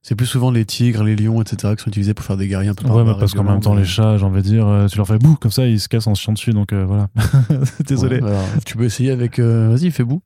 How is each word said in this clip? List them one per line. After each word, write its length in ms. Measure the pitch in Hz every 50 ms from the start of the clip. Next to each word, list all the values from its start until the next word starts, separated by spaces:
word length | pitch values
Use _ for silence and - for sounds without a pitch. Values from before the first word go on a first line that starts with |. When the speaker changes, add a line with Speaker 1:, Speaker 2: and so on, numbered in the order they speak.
Speaker 1:
c'est 140 | _ - 120
plus 100 | 104 127
souvent 260 | 117 - 131 120 127
les 140 | 123 117 110
tigres, 380 | - - - 120 123 113 107 107
les 120 | 107 107
lions, 260 | 104 107 110 113 113
et 40 | 110
cetera, 280 | - 113 - - 101 107
qui 60 | - -
sont 60 | 107
utilisés 240 | 101 104 98 104 104
pour 120 | - -
faire 100 | - 98
des 120 | 98 98
guerriers 220 | 98 98 92 98 104
un 40 | 101
peu 100 | - -
Speaker 2:
Ouais, 40 | 131
mais 60 | 110
Speaker 1:
barbares 200 | 117 117 113 104
et 20 | 98
Speaker 2:
parce 140 | 107 101 -
qu'en 60 | - 101
même 40 | 101
Speaker 1:
violents, 80 | 98 98
Speaker 2:
temps, 120 | 107 107 104
Speaker 1:
mais 60 | 101
Speaker 2:
les 40 | 98
chats, 300 | 90 - - 110 110 107
j'ai 80 | 101 98
envie 160 | 98 95 98
de 60 | 95
dire, 200 | 101 107 113 110
euh, 200 | 104 101 101 101
tu 100 | 98 -
leur 100 | 107 101
fais 100 | 95 110
bouh, 180 | 110 123 156 160 -
comme 120 | - 117
ça, 140 | - - 131
ils 140 | 123 113 104
se 80 | -
cassent 200 | - - 113 107
en 80 | 113 101
se 60 | 95 -
chiant 100 | - 110
dessus, 180 | - - 123
donc, 220 | 113 104 101 - 104
euh, 100 | 98 95
voilà. 220 | 92 101 104 101 98 _ 117 107 - - 135 123
<laughs> 400 | - 156 131 139 127 - - 143
Désolé. 320 | - 139 123 131 127 131 123
Speaker 1:
Ouais, 80 | 123 104
alors, 120 | 101 98 95 95 101 151 -
tu 100 | - -
peux 80 | 113 120
essayer 280 | 117 98 - 127 135
avec, 280 | 131 123 120 117 - -
euh... 300 | 120 117 117 113 113 113
Vas-y, 220 | 113 131 170 180
fais 120 | 156 - 123
bouh. 180 | 117 139 180 _